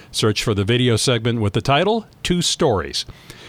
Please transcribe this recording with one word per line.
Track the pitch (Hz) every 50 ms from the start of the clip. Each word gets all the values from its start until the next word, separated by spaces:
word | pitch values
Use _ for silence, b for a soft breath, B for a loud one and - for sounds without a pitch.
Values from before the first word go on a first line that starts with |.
| B B
Search | - - - 110 104 -
for | - 127 107
the | 98 101
video | 95 120 135 127 120 113
segment | 107 - - 123 113 110 120 117 120
with | 107 101
the | - 113
title, | - - 139 147 180 202 226 226 214 - - -
Two | - - 180 175
Stories. | 165 - - - 180 143 110 90 76 69 - - - B B B B B B B B